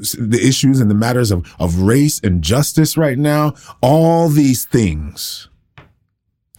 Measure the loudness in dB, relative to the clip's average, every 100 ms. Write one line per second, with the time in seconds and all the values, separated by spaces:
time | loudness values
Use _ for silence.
0 | -10 -6 -2 0 0 2 2 2 2 0
1 | 0 0 0 -2 -4 -6 -4 0 2 2
2 | 2 0 -2 -2 0 -2 0 0 0 0
3 | -2 0 -2 0 -2 -4 -14 -2 2 2
4 | 2 2 2 2 2 0 -2 0 0 -4
5 | -10 -12 -14 -14 -20 _ _ -20 -20 _
6 | _ _ _ _ _